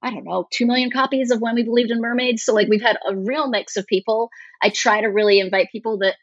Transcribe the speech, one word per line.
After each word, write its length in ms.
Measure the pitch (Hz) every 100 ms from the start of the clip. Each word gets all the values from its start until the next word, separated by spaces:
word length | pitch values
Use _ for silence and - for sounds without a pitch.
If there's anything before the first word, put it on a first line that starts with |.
I 80 | 247
don't 160 | 214
know, 240 | - 185 175
two 140 | -
million 260 | 240 247 254
copies 400 | 254 269 269 247
of 120 | 240
When 120 | 226
We 100 | 233
Believed 260 | 226 240 233
in 100 | 233
Mermaids. 440 | 233 247 247 226
So, 100 | -
like, 140 | 220 208
we've 120 | 208
had 160 | 233 208 -
a 80 |
real 320 | 196 196 294 277
mix 300 | 214 - -
of 100 | 196
people. 440 | 190 208 220 233 - - -
I 80 | 208
try 320 | - 240 214
to 60 | 214
really 300 | 202 208 202
invite 300 | 185 190 180
people 280 | 214 226 208
that, 160 | 190 -